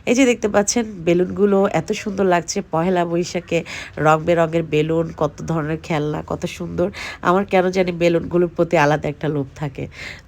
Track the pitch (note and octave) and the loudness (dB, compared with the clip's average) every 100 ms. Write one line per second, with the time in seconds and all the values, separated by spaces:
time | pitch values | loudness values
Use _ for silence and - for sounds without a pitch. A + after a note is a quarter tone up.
0 | - A#3+ B3+ A3+ G#3+ G3+ G3+ A#3+ A3 F#3+ | 0 4 4 4 2 2 2 -2 -4 -4
1 | E3 F3 F#3 F#3 G3+ G3 G3 D#3+ D#3 G#3+ | 2 2 2 2 4 4 2 0 -2 -6
2 | G#3+ G3 F#3+ F3 E3 G3+ G3 D#3+ F3+ F3+ | -4 0 2 2 0 -8 -4 -2 0 0
3 | E3+ E3+ F3 F3+ - E3+ D3+ - - - | 0 -2 -2 -6 -4 -4 -4 -12 -12 0
4 | D#3 D#3+ E3 E3+ E3 E3 D#3+ D3+ D#3 E3 | 4 4 4 2 2 0 0 0 2 0
5 | E3 D#3+ D3+ - D#3 E3 D3 D#3+ - D#3 | -2 -2 -4 -2 -4 -2 -2 -6 -4 -2
6 | D3+ D#3 - E3 F3 - E3+ E3+ F3+ - | -2 -4 -6 -6 -6 -8 -6 -2 -2 -4
7 | - - - F#3 G3+ F#3 F3+ F#3+ F3+ E3+ | -12 -4 0 0 2 2 2 0 0 2
8 | F3 E3 - F3+ F3 E3+ E3 E3+ D3 D3+ | 2 2 0 0 0 0 2 4 4 2
9 | D#3 C#3+ D3+ D3+ C3+ - D3 C#3 C#3 - | -2 -4 -4 -4 -6 -8 -10 -8 -12 -12
10 | - - | -16 -16